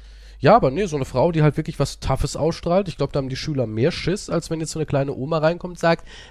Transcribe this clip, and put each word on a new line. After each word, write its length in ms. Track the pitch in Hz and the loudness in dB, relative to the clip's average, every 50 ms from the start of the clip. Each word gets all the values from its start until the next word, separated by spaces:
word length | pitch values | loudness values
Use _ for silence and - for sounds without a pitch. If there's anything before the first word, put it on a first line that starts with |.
| - - - - - - - - | -20 -20 -20 -20 -20 -20 -6 2
ja, 180 | 127 151 214 | 6 6 8
aber 140 | 240 175 131 | 8 6 2
nee, 160 | 131 185 214 | 2 0 -2
so 100 | 165 151 | -2 -2
eine 80 | 139 131 | -2 -4
Frau, 260 | - 131 123 143 175 | -2 2 2 2 4
die 100 | 165 156 | 4 4
halt 140 | 151 147 - 160 | 4 4 4 2
wirklich 200 | 151 165 - - | -4 -4 -2 -2
was 220 | 139 - - - | -2 -2 -2 -4
Toughes 360 | - 139 135 - - - - | -2 -2 0 0 0 -2 -2
ausstrahlt, 520 | - 143 165 165 - - 170 175 196 202 170 | -2 -2 -2 -2 -2 -2 0 0 2 0 -2
ich 80 | - | -2
glaub, 160 | - 143 139 | -4 -4 -2
da 60 | - 143 | -2 -2
haben 100 | 135 131 | -2 -2
die 80 | 131 | -6
Schüler 300 | - - 156 151 131 117 | -6 -6 -4 -2 -2 -2
mehr 260 | 110 107 110 127 175 | -2 0 0 0 0
Schiss, 380 | - - - 160 190 - - - | 0 0 -2 -2 -2 -2 -4 -4
als 200 | - 170 - - | -4 -4 -2 -4
wenn 100 | 165 156 | -6 -6
jetzt 120 | 160 - | -6 -6
so 60 | - 160 | -4 -6
eine 80 | 151 | -4
kleine 280 | - 143 139 139 139 - | 0 0 0 0 -2 -4
Oma 240 | - 131 156 165 156 | -6 -4 -2 0 2
reinkommt 340 | 151 160 175 175 - 180 | 2 2 2 0 -6 -10
und 60 | 175 - | -6 0
sagt, 280 | 170 165 165 - - - - - - - | 2 2 2 2 -2 -10 -18 -18 -20 -12